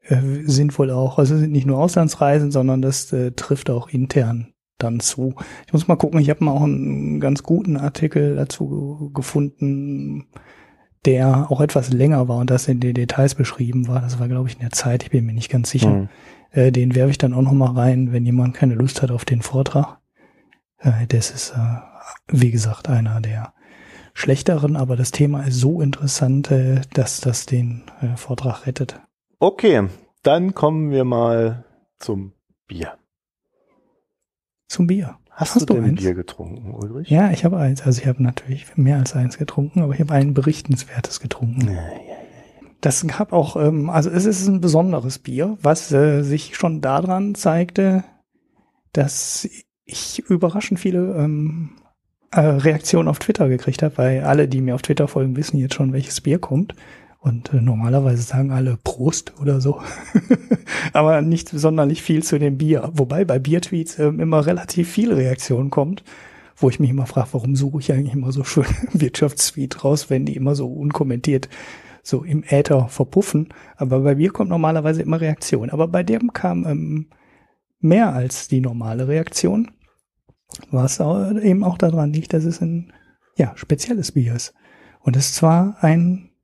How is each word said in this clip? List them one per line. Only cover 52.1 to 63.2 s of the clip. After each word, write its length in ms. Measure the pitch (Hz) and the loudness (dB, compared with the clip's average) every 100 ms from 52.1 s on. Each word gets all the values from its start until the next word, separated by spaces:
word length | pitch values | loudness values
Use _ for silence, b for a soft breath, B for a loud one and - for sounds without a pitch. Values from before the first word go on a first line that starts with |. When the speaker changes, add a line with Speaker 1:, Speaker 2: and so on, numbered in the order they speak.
| _ _ | _ _
Speaker 1:
äh, 100 | - | 2
Reaktionen 680 | 151 139 147 151 - 170 160 | 2 4 2 0 2 2 2
auf 100 | 147 | -2
Twitter 300 | - 208 143 | -2 0 2
gekriegt 340 | 127 - 131 | 2 -2 -2
habe, 160 | 156 - | -2 0
weil 220 | 127 131 | 0 0
alle, 240 | 143 143 143 | 2 2 2
die 140 | 131 | 0
mir 160 | 127 120 | -2 -4
auf 60 | |
Twitter 260 | - 147 143 | -2 0 0
folgen, 280 | 143 135 131 | 0 -2 -2
wissen 200 | 147 143 | -2 -2
jetzt 160 | 131 | -2
schon, 180 | - 135 | -2 0
welches 280 | 131 131 - | 0 -4 -6
Bier 180 | 139 170 | -2 -2
kommt. 360 | - 135 202 B B B B B | 0 -2 -2 B B B B B
Und, 340 | 143 117 - | -4 -4 -2
äh, 80 | 135 | 0
normalerweise 600 | 120 110 117 135 135 120 | 2 0 2 2 2 0
sagen 280 | 117 131 139 | -2 -2 0
alle 280 | 131 131 117 | 0 -2 -2
„Prost“ 520 | - - 135 - - - | -6 -2 -2 -2 -10 -6
oder 220 | 143 135 | 0 0
so. 220 | 135 - B B B | 0 -2 B B B
<laughs> 800 | 202 - 254 - 233 - - 156 | 0 2 0 2 -2 -2 -8 0
Aber 260 | - 156 160 | 2 4 4
nicht 300 | 156 165 - | 2 0 -2
sonderlich 500 | 151 156 160 143 156 | 0 2 4 2 0
viel 200 | - 156 | 0 0
zu 160 | 165 147 | 2 0
dem 180 | 147 139 | 0 2
Bier. 320 | 156 156 - | 2 2 0
Wobei 320 | 160 127 147 | 0 0 0